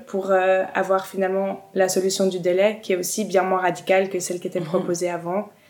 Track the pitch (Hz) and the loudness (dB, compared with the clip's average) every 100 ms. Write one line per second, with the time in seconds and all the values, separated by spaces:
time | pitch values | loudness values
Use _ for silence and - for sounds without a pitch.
0 | - 196 190 190 185 190 - - 185 190 | -4 -6 2 2 4 2 2 -2 2 0
1 | 190 185 185 190 196 190 - 190 185 190 | 0 -2 0 0 -2 -6 -6 0 2 2
2 | 190 190 190 185 175 180 208 214 - 185 | 0 2 0 0 0 2 2 0 -2 -2
3 | 180 - 190 185 185 185 180 170 - 190 | -2 -4 0 2 2 2 0 -2 2 2
4 | 190 185 180 180 180 185 156 185 180 170 | 2 -4 -4 -6 -4 -4 -2 -2 0 -2
5 | 175 170 170 190 214 _ | -2 -4 -4 -4 -6 _